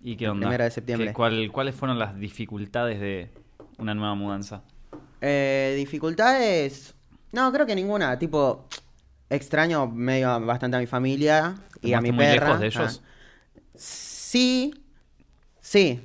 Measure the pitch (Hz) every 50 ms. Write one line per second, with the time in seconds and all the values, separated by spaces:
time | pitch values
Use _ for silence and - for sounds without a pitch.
0 | - 123 113 98 117 107 104 101 98 117 123 123 120 117 117 123 113 120 117 113
1 | 113 104 107 120 117 113 113 113 110 104 - 135 135 135 131 131 139 131 127 117
2 | 110 104 98 98 104 101 - - 113 - 107 101 101 101 - 120 120 120 110 101
3 | 101 101 98 92 87 - - - - _ _ - - - - - 113 107 107 107
4 | 107 104 104 101 101 101 101 98 101 98 107 98 - _ - - - - - -
5 | - - - - - 139 143 143 139 139 135 135 135 135 135 139 139 139 147 151
6 | 156 160 160 160 220 247 262 262 240 214 185 165 143 139 135 - - - - -
7 | _ _ - _ _ - - 240 262 262 254 285 302 226 208 190 185 202 208 208
8 | 180 135 127 - 170 160 147 151 143 131 - - - - - - - - - _
9 | _ _ _ _ _ _ 139 143 143 - - 151 160 170 170 151 135 120 113 117
10 | 120 127 131 131 131 127 123 117 113 117 120 123 127 123 123 127 123 120 - 123
11 | 127 131 135 135 147 151 151 156 156 170 185 196 - - - - - 123 120 117
12 | 117 120 123 120 143 147 143 - 143 147 135 104 107 110 113 120 113 113 110 -
13 | - - - - - - - _ _ _ _ - - _ - - - - - -
14 | - - - - - - - 247 254 254 254 254 254 294 294 - - - - -
15 | _ _ _ _ _ _ _ _ _ _ _ _ - - - 208 190 156 123 120
16 | -